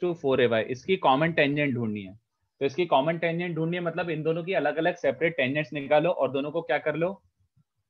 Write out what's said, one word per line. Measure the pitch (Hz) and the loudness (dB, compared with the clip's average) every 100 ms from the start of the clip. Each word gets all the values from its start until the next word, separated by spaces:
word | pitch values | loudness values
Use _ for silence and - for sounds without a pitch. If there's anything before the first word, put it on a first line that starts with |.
to | 180 170 | -4 -2
four | 139 131 | 0 4
A | 120 | 4
Y, | 113 107 | 4 0
इसकी | 127 - 185 | -6 -2 0
common | 151 131 165 | 4 4 2
tangent | 165 139 147 147 | 2 2 2 0
ढूंढनी | 123 113 107 | 0 -2 -4
है, | 95 104 _ _ _ - | -8 -16 _ _ _ -4
तो | 139 | -4
इसकी | 131 175 | -2 2
common | 139 151 170 | 2 2 0
tangent | 170 165 180 160 | -2 -2 -4 -2
ढूंढनी | 165 180 | -2 -2
है, | |
मतलब | 170 165 175 | -4 -4 -4
इन | 156 | -2
दोनों | 156 165 | -2 -2
की | 170 | -2
अलग-अलग | 185 147 147 170 180 | 0 0 0 0 0
separate | 143 127 165 165 | -2 0 -2 0
tangents | 127 147 151 | 0 0 -4
निकालो | 147 139 151 165 | -6 2 4 4
और | 180 131 | 0 0
दोनों | 135 147 | -2 -4
को | 165 | -6
क्या | 165 147 | -2 -2
कर | 151 151 | -2 -2
लो, | 170 196 _ _ _ _ _ _ | -2 -4 _ _ _ _ _ _